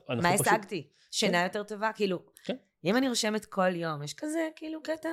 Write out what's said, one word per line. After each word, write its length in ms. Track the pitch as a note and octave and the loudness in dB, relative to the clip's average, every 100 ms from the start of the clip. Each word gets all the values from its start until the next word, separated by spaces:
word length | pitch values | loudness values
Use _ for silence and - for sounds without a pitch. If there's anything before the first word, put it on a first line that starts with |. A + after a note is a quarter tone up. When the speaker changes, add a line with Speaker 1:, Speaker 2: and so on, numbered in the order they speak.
| - | -4
Speaker 1:
אנחנו 140 | A#2+ F3 | 0 2
Speaker 2:
מה 40 | |
Speaker 1:
פשוט 140 | G3 A3+ | 4 4
Speaker 2:
השגתי? 400 | G#3+ G3+ F3+ - _ _ | 2 0 -10 -10 _ _
שינה 200 | - G#3 F3 | 0 2 2
Speaker 1:
כן. 60 | |
Speaker 2:
יותר 200 | F#3 G#3 | 0 -2
טובה? 280 | G#3 G#3 A3 G#3+ | -6 -4 -4 0
כאילו, 280 | G3+ E3+ - - | 0 0 -6 -10
Speaker 1:
כן. 120 | - B3+ _ _ | -8 -8 _ _
Speaker 2:
אם 140 | D#3+ A#3+ | 2 4
אני 120 | C4+ | 4
רושמת 360 | A#3 G#3+ G#3+ - | 2 0 -2 -2
כל 300 | G3 F#3 F3 | 2 2 2
יום, 280 | E3 D3 | -2 -4
יש 100 | D3 | -8
כזה, 360 | - D4+ D#4+ D#4+ D#4+ | -8 -4 -2 -2 -6
כאילו, 280 | D#4 D#4+ | -10 -8
קטע 260 | D4 D#4+ E4 | -6 -4 -4